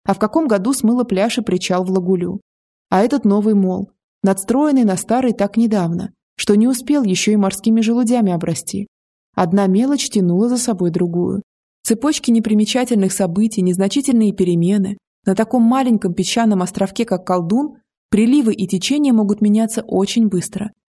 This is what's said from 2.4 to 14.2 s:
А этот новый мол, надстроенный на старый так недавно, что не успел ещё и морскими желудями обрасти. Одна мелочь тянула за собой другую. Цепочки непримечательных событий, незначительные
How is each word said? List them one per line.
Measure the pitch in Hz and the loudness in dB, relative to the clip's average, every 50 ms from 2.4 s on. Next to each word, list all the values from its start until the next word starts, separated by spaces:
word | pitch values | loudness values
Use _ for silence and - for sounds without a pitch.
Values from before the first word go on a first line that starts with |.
| - _ _ _ _ _ _ _ _ _ | -12 _ _ _ _ _ _ _ _ _
А | - 190 | 0 0
этот | 208 240 294 277 - | 2 2 0 0 2
новый | 208 196 208 208 220 214 | 2 2 2 2 2 2
мол, | 202 190 185 180 185 196 - _ _ _ _ _ _ | 2 2 0 -2 -4 -8 -10 _ _ _ _ _ _
надстроенный | - 196 196 190 - - 233 269 302 302 285 262 240 | 0 0 0 0 -2 -2 0 2 2 2 2 2 2
на | 208 185 | 2 0
старый | 170 - - 226 254 262 247 208 | -2 -2 -2 -2 0 0 -2 0
так | - 196 202 - 226 | 0 -2 -2 0 0
недавно, | 233 226 220 202 175 165 170 175 196 - - _ _ _ _ | 0 0 0 0 -2 -2 -4 -4 -6 -8 -12 _ _ _ _
что | - - - 208 | -8 0 2 4
не | 208 220 | 4 4
успел | 254 269 254 269 - 294 294 | 2 0 -2 -2 -2 0 0
ещё | 254 196 185 180 - 214 | 2 0 0 0 0 0
и | 214 | 2
морскими | 208 196 196 196 - - 226 226 226 | 2 2 0 -2 -2 -2 0 0 2
желудями | 220 220 233 247 254 220 247 240 220 190 | 2 0 0 0 2 2 2 2 2 0
обрасти. | 175 170 180 - 160 - - - - 190 202 - _ _ _ _ _ _ _ _ _ | 0 -2 -2 -4 -4 -4 -6 -8 -8 -8 -10 -10 _ _ _ _ _ _ _ _ _
Одна | - 185 165 180 202 196 | -2 -2 2 2 2 2
мелочь | 190 185 202 240 269 294 277 - - | 2 2 2 2 0 0 -2 -4 -2
тянула | - 208 185 175 175 185 220 240 | -2 0 0 2 2 2 0 0
за | 247 | 0
собой | 240 240 - 220 175 185 175 | -2 -2 -4 -2 -2 -2 -2
другую. | 160 170 180 175 170 175 175 185 185 202 - _ _ _ _ _ _ _ _ | 0 0 -2 -2 -2 -2 -2 -2 -4 -6 -8 _ _ _ _ _ _ _ _
Цепочки | - 226 226 - 294 311 - - - | -4 -2 0 0 -2 -2 0 0 0
непримечательных | 233 226 220 214 214 214 214 208 - 254 254 247 240 208 190 190 | 0 2 2 2 0 0 0 0 0 -2 -2 0 0 0 0 0
событий, | 185 - 202 170 170 190 220 226 214 - | 0 -2 -2 -2 0 -2 -2 -2 0 0
незначительные | 180 180 180 180 196 196 - 277 269 - 254 233 | 0 0 0 0 -2 0 0 -2 0 2 2 2